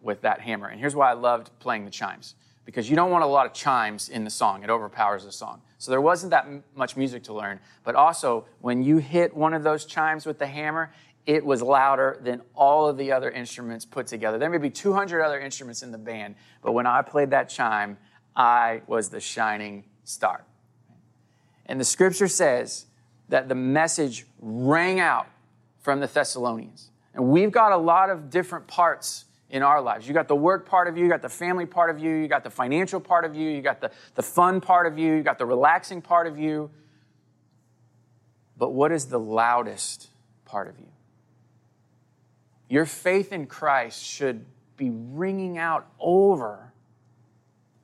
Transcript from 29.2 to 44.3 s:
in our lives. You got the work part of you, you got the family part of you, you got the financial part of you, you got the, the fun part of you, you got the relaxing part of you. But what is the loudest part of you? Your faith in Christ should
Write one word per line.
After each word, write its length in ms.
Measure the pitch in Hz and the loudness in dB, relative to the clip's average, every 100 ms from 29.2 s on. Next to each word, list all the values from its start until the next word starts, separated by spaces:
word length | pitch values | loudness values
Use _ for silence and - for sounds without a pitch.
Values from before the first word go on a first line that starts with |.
| - _ _ | -16 _ _
in 120 | 135 | 0
our 180 | 143 147 | 4 4
lives. 280 | 120 110 120 | 2 -4 0
You 60 | |
got 120 | 160 151 | 0 2
the 80 | |
work 320 | 147 165 190 - | 2 4 2 2
part 220 | 185 175 | 2 2
of 80 | 165 | 2
you, 80 | |
you 40 | 175 | 2
got 140 | 165 | 2
the 60 | 127 | -2
family 380 | - 175 180 170 | -8 -4 -4 -2
part 240 | 175 165 | 2 2
of 80 | 151 | 2
you, 80 | 160 | -2
you 160 | 156 151 | -2 0
got 160 | 143 | -2
the 80 | 120 | -2
financial 480 | - 127 156 190 190 | -6 -2 -2 -2 -6
part 260 | - 175 | 0 0
of 120 | 160 151 | 0 -4
you, 120 | 156 | -4
you 140 | 147 | -2
got 180 | 135 - | -4 -4
the, 100 | 131 - - - | -8 -10 -8 -6
the 60 | |
fun 380 | - 180 180 185 | -2 2 4 2
part 260 | 185 180 170 | 2 2 2
of 120 | 151 | 0
you, 160 | 160 | 0
you 80 | 156 | 2
got 160 | 147 131 | 0 -2
the 80 | 120 | 0
relaxing 560 | 123 147 180 - 180 | 4 4 4 -2 -12
part 240 | - 175 170 | 0 2 2
of 120 | 151 | -4
you. 320 | 156 151 151 - _ _ _ _ _ _ _ _ _ _ _ _ _ _ _ _ _ - | -4 -4 -6 -14 _ _ _ _ _ _ _ _ _ _ _ _ _ _ _ _ _ -4
But 140 | 127 | -2
what 200 | 131 151 | 2 2
is 160 | 160 131 | 2 -2
the 120 | 123 | -4
loudest 920 | 110 110 117 120 110 101 - - - _ _ _ | -2 2 2 2 -2 -8 -10 -12 -20 _ _ _
part 240 | _ 104 95 | _ -8 -8
of 100 | - | -14
you? 100 | - _ _ _ _ _ _ _ _ _ _ _ _ _ _ _ _ _ _ | -20 _ _ _ _ _ _ _ _ _ _ _ _ _ _ _ _ _ _
Your 180 | 139 160 | 0 0
faith 460 | - 180 196 196 | -2 0 2 0
in 140 | 185 135 | -6 -10
Christ 560 | - 151 135 117 - | -4 2 2 0 -8
should 420 | - - 135 | -14 -4 -4